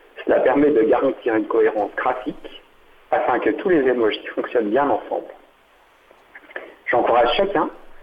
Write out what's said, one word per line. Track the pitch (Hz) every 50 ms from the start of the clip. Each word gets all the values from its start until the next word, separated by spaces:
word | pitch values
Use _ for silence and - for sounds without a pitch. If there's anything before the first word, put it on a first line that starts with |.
| _ _ _ - -
Cela | - - -
permet | - 131 127 143 151 147
de | 147 -
garantir | - 147 127 120 139 135 117 - - 123 110
une | 110 104
cohérence | - - 113 110 110 107 107 101 98 -
graphique | 131 127 127 127 - - 156 160 - - - - - - _ _ _ _ _ _ _ _ _
afin | - - - - 120 113
que | - 113
tous | 107 - - 196
les | 175 151 127
émojis | 131 123 123 113 104 92 - - - -
fonctionnent | - - - - 123 110 104
bien | 110 135 143 135
ensemble. | 110 98 - - - - - - - - - _ _ _ _ _ _ _ _ _ _ _ _ - _ _ _ _ - - - - - - - - - - _ -
J'encourage | 127 120 113 120 117 123 120 120 -
chacun | - 196 196 - - - - - - - - - -